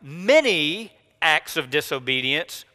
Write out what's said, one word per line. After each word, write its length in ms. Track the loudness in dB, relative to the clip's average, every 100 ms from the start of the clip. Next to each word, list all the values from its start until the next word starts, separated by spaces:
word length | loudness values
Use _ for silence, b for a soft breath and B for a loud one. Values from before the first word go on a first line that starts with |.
many 920 | -18 -6 4 4 4 2 0 -4 -10 -18 _ _
acts 340 | 2 2 0 -6
of 140 | -2
disobedience 960 | -2 -2 -4 -2 -2 0 -2 -4 -10 -20